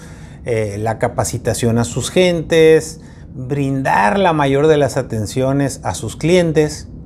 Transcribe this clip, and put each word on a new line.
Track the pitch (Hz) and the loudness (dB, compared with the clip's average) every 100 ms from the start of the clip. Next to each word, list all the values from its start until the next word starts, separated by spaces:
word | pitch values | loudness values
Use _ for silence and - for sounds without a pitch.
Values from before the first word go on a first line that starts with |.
| - - - - - | -18 -18 -20 -14 -4
eh, | 113 107 101 | -2 -2 -4
la | 110 110 | -4 -2
capacitación | 120 - 113 117 - 110 117 117 | -2 -2 -4 -4 -4 -2 0 0
a | |
sus | 117 - - | 0 -4 -2
gentes, | 180 185 170 160 165 160 160 156 - - - - | 2 2 0 0 4 6 6 2 -12 -18 -20 -18
brindar | - 127 143 139 135 135 143 202 202 | -12 -6 -2 -2 -2 0 2 2 2
la | 185 | 2
mayor | 156 143 139 156 | 2 2 2 4
de | 151 | 4
las | 139 139 | 2 0
atenciones | 120 113 104 - 131 139 139 - | -4 -4 -4 -2 0 0 -2 -4
a | 113 | -8
sus | 95 110 - | -6 -8 -6
clientes, | 156 180 170 156 151 - - - | 2 2 4 2 0 -2 -14 -16